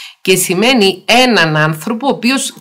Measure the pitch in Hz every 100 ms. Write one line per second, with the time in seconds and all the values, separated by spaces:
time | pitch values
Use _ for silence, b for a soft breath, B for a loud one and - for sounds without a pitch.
0 | B B - 185 - 180 233 262 196 180
1 | - 233 254 202 160 151 156 160 220 226
2 | 277 - 233 269 - -